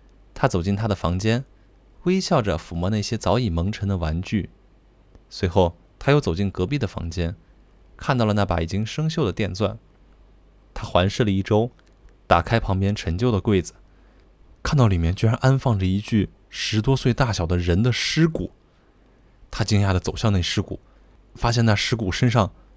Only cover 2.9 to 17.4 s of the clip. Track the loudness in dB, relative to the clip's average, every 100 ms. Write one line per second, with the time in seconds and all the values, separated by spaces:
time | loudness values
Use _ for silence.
2.9 | -2 -2 -4 0 0 0 -2 -2 -4 -4
3.9 | -2 -2 -4 -2 -4 -4 -12 _ _ _
4.9 | _ _ -20 _ -6 0 2 2 0 _
5.9 | -6 0 2 2 -2 -4 -2 -2 -2 -4
6.9 | -6 -8 -4 -4 -6 _ -20 _ _ _
7.9 | -10 -2 0 2 2 0 0 -2 -4 -6
8.9 | -4 -4 0 -2 -2 -4 -2 -4 -4 _
9.9 | _ _ -20 -20 _ _ _ _ -14 -2
10.9 | 2 2 2 0 0 2 0 0 -6 _
11.9 | _ -20 _ 2 2 4 0 0 0 0
12.9 | -2 -4 0 0 0 2 0 0 -10 -20
13.9 | _ _ _ _ _ -20 -10 -2 4 4
14.9 | 4 0 0 0 2 2 2 0 0 0
15.9 | -2 0 0 0 _ _ -8 -2 0 2
16.9 | 2 2 2 0 0